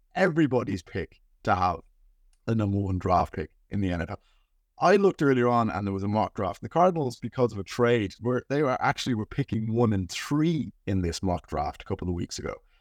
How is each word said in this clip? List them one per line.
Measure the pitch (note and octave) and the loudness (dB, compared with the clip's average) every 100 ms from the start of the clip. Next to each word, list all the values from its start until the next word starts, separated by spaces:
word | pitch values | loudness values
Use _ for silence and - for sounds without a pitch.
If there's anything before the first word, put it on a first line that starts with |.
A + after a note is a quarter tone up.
| _ | _
everybody's | - F#3+ D#3 D3 B2 G#2+ G2 | -2 0 2 2 2 0 -6
pick | - - D#2+ _ _ _ | -6 -8 -8 _ _ _
to | - | 0
have | F#2+ F2+ E2+ - _ _ _ _ _ - | 2 2 -2 -8 _ _ _ _ _ -2
the | |
number | A2 G#2 G2 | 0 0 0
one | F#2+ F#2 | 0 -2
draft | F2+ F2+ D#2+ | 2 2 2
pick | - D2+ _ - | -4 -10 _ -10
in | G2 | -4
the | F#2+ | -2
N | F2 | -2
F | D#2+ | -6
L. | G2 _ _ _ _ _ - | -10 _ _ _ _ _ 0
I | E3 G3+ | 4 6
looked | G3 - | 4 4
earlier | D3 B2+ A#2+ | 4 4 4
on | A#2+ A2 | 4 2
and | F#2 G2+ | 0 -4
there | |
was | G2 | -4
a | G2+ | -2
mock | G#2+ F#2+ | 0 -2
draft. | - F#2+ F#2+ | -2 -6 -6
The | A2 | -4
Cardinals, | D#3+ F3+ E3 C3+ - | 2 2 2 -4 -6
because | A#2+ - B2 | -10 0 0
of | G2 | 0
a | |
trade, | F#2+ - A#2+ A#2+ G2 - | -8 0 2 2 0 -4
were, | A#2 B2 - | -4 -4 -2
they | C#3+ | -2
were | C#3+ B2+ | 0 0
actually | B2 - - | -2 -2 -2
were | A2+ G#2 | -2 -4
picking | - C3+ A2 A2 | -4 -4 -2 -2
one | A2+ A#2+ | 2 2
and | G2+ F2 | 2 -2
three | - - D3 D#3+ D#3+ G2+ - - | -8 -4 0 0 0 -4 -10 -2
in | G2 | -2
this | F2 - | 0 -2
mock | F#2+ F2 - | -2 -4 -4
draft | D2 D2 - | -6 -6 -8
a | |
couple | - G2+ F2+ | -8 -6 -4
of | |
weeks | F2 F2+ - | -4 -6 -8
ago. | - - _ _ | -10 -10 _ _